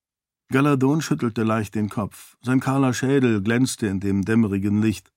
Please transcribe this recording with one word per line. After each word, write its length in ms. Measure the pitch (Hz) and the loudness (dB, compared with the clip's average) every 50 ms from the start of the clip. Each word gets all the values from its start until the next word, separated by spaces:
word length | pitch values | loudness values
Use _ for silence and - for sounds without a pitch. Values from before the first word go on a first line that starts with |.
| _ _ _ _ _ _ _ _ _ - | _ _ _ _ _ _ _ _ _ -2
Galadon 520 | 127 135 143 147 143 131 131 135 151 160 | 0 2 2 2 2 2 2 2 2 0
schüttelte 420 | 143 - 151 - 120 117 110 120 107 | 0 -2 -2 -2 -2 -2 -2 -2 0
leicht 320 | 110 110 113 107 - - | 0 0 -2 -2 -4 -4
den 140 | 107 107 101 | -4 -4 -4
Kopf. 480 | - 113 101 90 - - - - _ _ | -4 -4 -6 -6 -8 -12 -20 -20 _ _
Sein 180 | - 123 131 131 | -4 -2 0 0
kahler 340 | - 135 135 139 139 127 117 | 0 0 0 0 0 0 0
Schädel 500 | - 131 127 139 139 127 120 110 104 95 | 0 0 0 2 2 2 2 2 0 0
glänzte 440 | 110 117 120 131 - - - 117 101 | 0 0 2 0 0 -2 -2 -2 -2
in 120 | 98 95 | -2 -2
dem 240 | 98 98 98 101 92 | -2 -2 0 0 0
dämmerigen 580 | 107 113 117 113 98 98 98 95 104 101 104 | 2 2 2 2 2 0 -2 0 0 0 2
Licht. 300 | 107 113 104 - - _ _ | 2 0 0 -2 -8 _ _